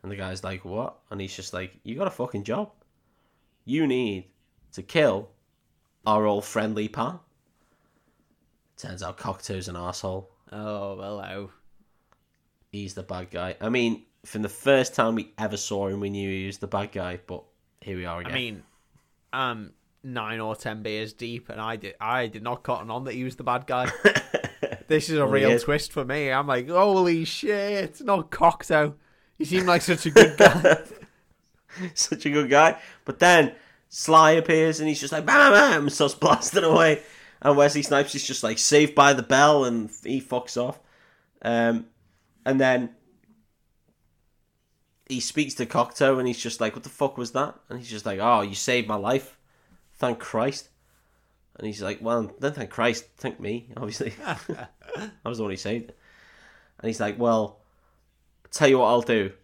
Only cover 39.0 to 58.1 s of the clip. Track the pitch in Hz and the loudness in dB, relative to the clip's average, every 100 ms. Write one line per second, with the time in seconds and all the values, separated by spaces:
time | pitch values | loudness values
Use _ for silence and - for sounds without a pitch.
39 | 143 135 117 135 147 147 127 117 110 - | 6 6 4 6 6 6 2 -2 -6 -12
40 | - 131 131 123 123 123 123 - _ _ | -6 -6 -4 -6 -4 -6 -6 -8 _ _
41 | _ _ _ _ 117 117 117 113 - _ | _ _ _ _ -2 0 0 0 -6 _
42 | _ _ _ _ - 135 131 127 117 _ | _ _ _ _ -2 2 2 2 -2 _
43 | _ _ _ _ _ _ _ _ _ _ | _ _ _ _ _ _ _ _ _ _
44 | _ _ _ _ _ _ _ _ _ _ | _ _ _ _ _ _ _ _ _ _
45 | _ 127 - 156 143 - 120 127 120 - | _ -6 -4 -4 -4 -4 -4 -2 -2 2
46 | 135 131 127 120 120 - 110 120 131 - | 2 2 -2 -4 -8 -4 -4 -6 -18 -6
47 | 139 123 117 131 147 - _ 127 117 107 | -6 -4 -6 -4 -6 -8 _ -16 -12 -10
48 | 107 98 113 117 101 98 - 123 110 107 | -8 -2 2 2 2 -4 -2 -2 0 -4
49 | 101 135 135 _ _ _ _ _ _ _ | 0 -2 -4 _ _ _ _ _ _ _
50 | 127 113 - 110 131 - - _ _ _ | -4 -4 -6 -2 -2 -4 -16 _ _ _
51 | _ _ _ _ _ - 107 101 98 101 | _ _ _ _ _ -12 -12 -8 -10 -8
52 | 113 117 107 - 135 147 101 - 117 113 | -4 -4 -4 -6 -6 -6 -10 -2 -2 -2
53 | - _ 131 - 101 117 120 120 110 107 | -10 _ -10 -8 -8 -8 -10 -12 -10 -8
54 | 139 - 285 - - 156 - _ - - | -10 -8 -10 -10 -10 -12 -14 _ -16 -14
55 | 214 - - 117 107 95 98 117 117 - | -14 -12 -12 -8 -6 -6 -6 -8 -8 -20
56 | _ _ _ _ - _ _ _ 113 113 | _ _ _ _ -20 _ _ _ -8 -4
57 | 107 104 117 113 104 - _ _ _ _ | -6 -2 0 2 -2 -8 _ _ _ _
58 | _ | _